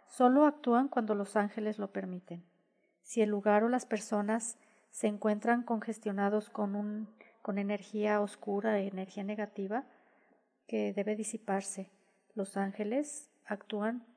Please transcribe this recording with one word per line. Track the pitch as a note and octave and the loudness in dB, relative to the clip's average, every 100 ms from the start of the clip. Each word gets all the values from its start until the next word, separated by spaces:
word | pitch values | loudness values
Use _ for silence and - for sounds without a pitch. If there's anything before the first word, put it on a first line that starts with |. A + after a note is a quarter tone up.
| _ | _
solo | - B3 C4 D4+ | 4 6 8 6
actúan | D4 - A#3 C#4 | 6 2 4 4
cuando | - A3 G#3 | 0 0 0
los | G3+ | 0
ángeles | G#3+ G3+ - G#3+ G#3 | 0 0 -2 -4 -2
lo | G3 | -4
permiten. | G3 F#3+ F3+ - F3 - _ _ _ _ _ | -4 -6 -8 -10 -14 -14 _ _ _ _ _
Si | - A#3 | -8 0
el | G#3+ | 2
lugar | G#3 G#3 G#3 | 2 4 4
o | A3+ | 4
las | B3 | 2
personas | - G#3+ - G#3 G3+ A3+ A3+ - _ _ _ | 0 -4 -2 -2 0 -2 -4 -12 _ _ _
se | - A3 | -4 -2
encuentran | G#3 G#3+ G#3 A3+ A#3+ | 0 0 0 2 0
congestionados | A#3+ A3+ G#3+ G#3+ G#3+ G3 G3+ G#3 G#3+ | 2 -2 -2 -6 -4 0 2 0 -2
con | - G#3 G3+ | -4 -2 -2
un, | G#3 G#3+ G#3+ - - _ | -4 -6 -8 -14 -20 _
con | - G3+ | -4 -2
energía | G3+ G#3 G3+ G#3+ G#3 G#3 | 0 -2 -4 -2 2 2
oscura, | G#3 - - G3+ A3 G#3 | 0 -4 -4 -2 2 0
energía | G3 F#3 F#3+ G#3 | 0 -4 -8 -8
negativa, | G3 G#3+ G#3 - G3 A3 C#4+ _ _ _ _ _ _ _ _ | -6 -6 -6 -6 -4 -4 -6 _ _ _ _ _ _ _ _
que | A3 G#3 | -2 -2
debe | G3+ G3+ G#3+ | -2 -2 -2
disiparse, | G#3+ A3 - G3 G3 - F#3+ _ _ _ _ | -4 -8 -4 -4 -4 -10 -12 _ _ _ _
los | - G3 - | -6 -6 -2
ángeles | G3 G3 G#3 B3 D4 - - _ | -4 -2 -2 -2 -2 -8 -16 _
actúan | - G3+ - G#3+ G#3+ A#3+ - | -10 -10 -6 -4 -2 -4 -10